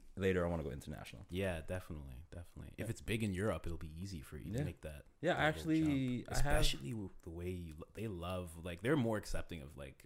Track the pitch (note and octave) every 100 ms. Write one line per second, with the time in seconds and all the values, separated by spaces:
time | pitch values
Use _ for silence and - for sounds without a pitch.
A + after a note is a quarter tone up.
0 | - - F#2+ F2+ F2 E2+ C#2+ C#2 - -
1 | - A1+ - F2 G2 E2+ D2+ F2+ - D#2
2 | C#2 B1 D#2+ F#2 E2+ - - - A2 A2
3 | D2+ G#2+ A2 F2+ G#2+ E2 - E2 D#2+ D#2+
4 | G2 F2+ C2 D2 - A2 D3 E2 D#2 D2
5 | - - D#3 D#3 D3 D#3 E3 D#3+ D#3 C#3
6 | C3 B2 - - C#3+ D3+ D3 - C#3 A#2
7 | F#2+ - - E2 F2+ F#2 E2+ D#2 D#2 -
8 | A2+ F2+ F2 F#2 F2 E2 E2+ E2+ A#2 D#3
9 | A#2 G#2+ - E2+ - E2+ C#2 C2 C#2 -